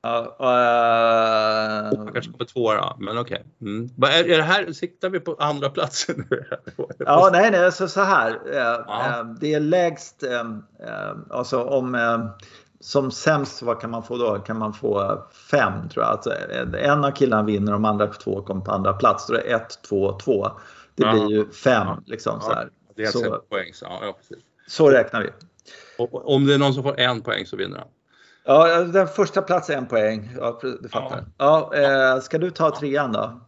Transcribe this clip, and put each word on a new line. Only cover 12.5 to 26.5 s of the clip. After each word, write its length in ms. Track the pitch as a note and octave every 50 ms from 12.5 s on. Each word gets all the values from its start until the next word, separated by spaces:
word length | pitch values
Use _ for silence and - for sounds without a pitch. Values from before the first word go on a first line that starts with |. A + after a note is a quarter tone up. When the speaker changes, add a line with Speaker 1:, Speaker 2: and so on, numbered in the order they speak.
| - - _ _ _ _
Speaker 1:
som 320 | - - - D3 C3+ C3
sämst, 500 | B2 - - D#3+ D#3 C#3+ C#3 B2 - -
vad 200 | B2 A#2 A#2 A#2
kan 80 | - A2+
man 140 | A#2 A#2 A2
få 140 | - B2+
då? 220 | A#2+ A#2+ A2 G#2 G2+
Kan 180 | G2+ - A2+
man 160 | A2 A2 G#2+ G#2+
få 500 | - - A2 G#2 G2 G2 G2 G2+ G2 - - _ - - -
fem, 380 | - C#3+ A#2 G2 F#2+ F2+ - -
tror 160 | - - -
jag. 60 | A1+
Alltså, 220 | G#2+ - - - -
eh, 560 | - - - - - B2+ - - G#2 - C#3+
en 160 | D3 D3+ C#3
av 60 | C#3
killarna 320 | C#3 - C#3 B2+ A2+ G#2+ G#2+
vinner, 280 | G#2+ G#2 G2 G2+ G#2+
de 140 | G#2 G#2 G#2+
andra 220 | G#2+ G#2 G2+ G#2+
två 340 | G#2 G#2 - - G#2 G2 G2
kommer 200 | G2 - G2 F#2+
på 100 | F#2 G#2
andra 220 | G#2 G2 F#2+ G2 G2
plats. 340 | G2+ B2+ A2+ - - -
Då 60 | - A#2
är 40 |
det 60 | A2+ -
ett, 380 | - B2 A2+ A#2 - - _ - -
två, 300 | G#2 G2 G2 G2 G2 G2
två. 280 | - C3+ B2 G2 G2 G2+ - - - - - - - _ _
Det 80 | - B2+
Speaker 2:
Ja. 80 | A2
Speaker 1:
blir 180 | A2 G#2+ G#2 G#2 G#2+
ju 140 | G#2+ G#2+ -
fem, 360 | - - - C3+ B2+ A2 G2
Speaker 2:
Ja. 100 | F#2+ - - -
Speaker 1:
liksom, 320 | - A#2 A2+ - A2+ A2 A2+
Speaker 2:
Ja. 60 | G#2
Speaker 1:
så 60 | A2+ A2
här. 160 | A2 A#2 - _ _ _ _ -
Speaker 2:
Det 80 | G#2+ G#2+
är 40 | A2
Speaker 1:
Så, 220 | G#2 A#2+ A#2 A2+ A2
Speaker 2:
en 40 | - _ _
poäng, 240 | G#2+ G2 F2+ E2+ E2+
så, 120 | - -
ja, 140 | F2 F2+ F#2
ja, 120 | G#2+ G2+ F#2+
precis. 300 | _ _ _ - - _ _ _ _ _
Speaker 1:
så 220 | - - - D#3 C#3+
räknar 320 | C#3 B2 A2+ - - A#2
vi. 80 | G2+ - - - - _ _ _ _ - - - - - -
Speaker 2:
Och, 160 | - A#2+ - -
och 200 | - - - C#3
om 100 | C3+ C#3
det 80 | C#3